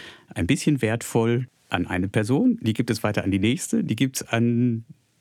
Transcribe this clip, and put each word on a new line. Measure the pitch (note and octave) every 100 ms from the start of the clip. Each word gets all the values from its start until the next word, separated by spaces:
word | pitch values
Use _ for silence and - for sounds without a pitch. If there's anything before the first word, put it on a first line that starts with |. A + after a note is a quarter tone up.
| - - -
ein | - F2
bisschen | E3+ D#3 C#3+
wertvoll | A2 A2+ - A#2 A2+ A#2+ B2+ _ -
an | F2 F2
eine | F2+ F#2+
Person. | A2 G#2+ C#3 B3+ -
Die | A#2
gibt | A2 A#2
es | A2
weiter | G#2+ G#2
an | G2
die | F#2+
nächste, | G#2+ B2+ - A3+
die | F3 A2+
gibt's | C3+ -
an | - A#2 A#2 A#2 B2 A2+ - - _ -